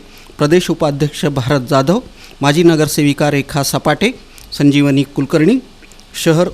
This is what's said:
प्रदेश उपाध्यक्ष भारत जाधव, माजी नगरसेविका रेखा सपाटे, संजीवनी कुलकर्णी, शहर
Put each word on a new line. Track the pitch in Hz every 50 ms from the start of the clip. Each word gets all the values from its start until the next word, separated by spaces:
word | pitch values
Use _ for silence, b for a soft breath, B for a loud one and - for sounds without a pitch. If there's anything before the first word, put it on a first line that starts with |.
| B B B B B B B -
प्रदेश | 151 147 165 180 175 -
उपाध्यक्ष | 170 - 165 147 143 139 151 143 - - -
भारत | 147 139 135 117 127 147 139 123 117
जाधव, | 147 135 135 165 180 240 - - B B B B B B
माजी | 143 143 147 165 175
नगरसेविका | 170 165 151 156 143 - - 147 143 139 - 156 147
रेखा | 143 139 131 - - 147 139
सपाटे, | - - 135 - 156 151 143 165 233 254 B B B B B B B
संजीवनी | - - 147 143 139 143 143 143 139 139 139 - -
कुलकर्णी, | - 139 - - 156 156 180 254 262 - - - - - - - - - - -
शहर | - - 160 160 165 180 175